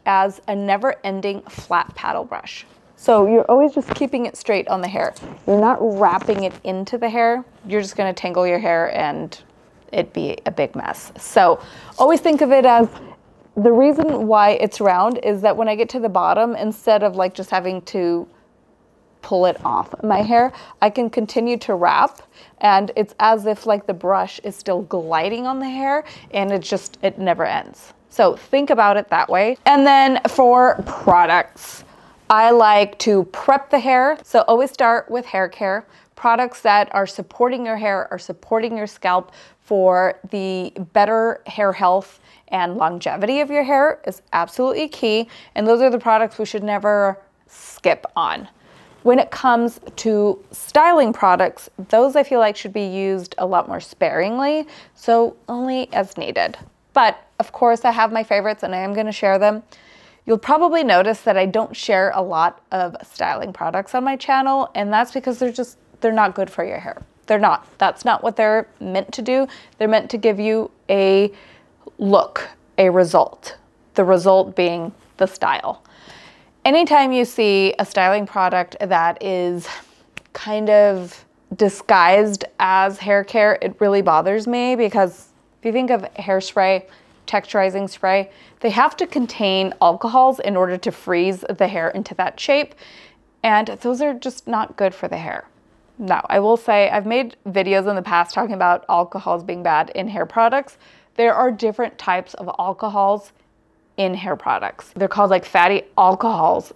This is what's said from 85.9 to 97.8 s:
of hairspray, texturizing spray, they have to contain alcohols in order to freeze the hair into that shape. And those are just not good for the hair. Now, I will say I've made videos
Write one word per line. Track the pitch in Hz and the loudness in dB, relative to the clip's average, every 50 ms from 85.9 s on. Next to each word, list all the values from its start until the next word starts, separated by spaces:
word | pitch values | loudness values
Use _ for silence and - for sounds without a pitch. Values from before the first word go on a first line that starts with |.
of | 254 214 190 - - | -2 -2 -4 -6 -12
hairspray, | - 196 196 190 190 190 - - 208 190 185 190 185 185 - - _ _ _ _ _ _ - | -10 -6 -4 -4 -4 -4 -4 -2 0 0 2 0 -2 -4 -8 -20 _ _ _ _ _ _ -6
texturizing | - 202 190 - - 208 190 190 185 196 196 190 | -6 -6 -4 -4 -2 0 0 0 -2 -4 -6 -8
spray, | - - - 190 190 196 196 196 - _ - - _ _ | -8 -4 -2 0 0 0 -2 -4 -10 _ -20 -20 _ _
they | - 233 | -4 -2
have | 196 226 262 302 - | 0 2 2 0 0
to | - 359 | -4 -6
contain | 330 - 285 247 226 - - 220 196 190 190 190 190 - - | -4 -4 -4 -4 -4 -4 -4 -2 0 0 0 -2 -4 -2 2
alcohols | - 175 170 190 - 233 220 262 262 262 262 254 | 2 2 2 2 -2 0 2 4 4 4 2 0
in | - 202 202 | -2 -4 0
order | 185 185 180 180 | 0 0 0 -2
to | 180 - 233 | -4 -6 -8
freeze | 170 - - - 180 170 175 190 190 185 - - | -8 -8 -6 -2 -2 0 0 0 -2 -4 -6 -8
the | 196 - 196 180 | -4 -2 -2 -2
hair | 196 175 165 165 | 0 -2 -4 -4
into | - 196 202 - 185 | -4 -6 -8 -8 -6
that | - 185 180 - - | -6 -6 -6 -6 -6
shape. | - - 277 285 294 - - _ - - - - - - _ _ _ _ _ _ - | -2 0 0 0 0 -4 -8 _ -20 -20 -20 -20 -20 -20 _ _ _ _ _ _ -2
And | 226 214 214 220 214 | 0 2 2 0 -2
those | 202 196 - 240 254 240 | -6 -8 -6 -4 -4 -2
are | 294 294 277 | -2 -2 -4
just | 240 - 262 247 - - - | -4 -8 -10 -12 -12 -10 -6
not | 226 214 220 - - | -6 -6 -6 -6 -4
good | - 202 190 190 | -4 -2 -2 -2
for | - - | -4 -8
the | 170 180 | -10 -8
hair. | 165 165 160 - - - _ _ _ _ _ _ _ _ _ _ - | -8 -10 -10 -10 -12 -14 _ _ _ _ _ _ _ _ _ _ -10
Now, | 226 185 180 165 - - | -6 -4 -2 -2 -2 -2
I | - 196 | 0 0
will | 202 214 233 | 2 2 2
say | 226 - - 214 208 202 190 | 0 0 0 2 2 2 2
I've | - 208 196 | 0 -2 -2
made | 214 233 247 262 233 - _ - 196 | -2 -2 -2 -4 -4 -8 _ -12 -6
videos | 175 196 190 185 196 190 | -2 -2 0 2 0 0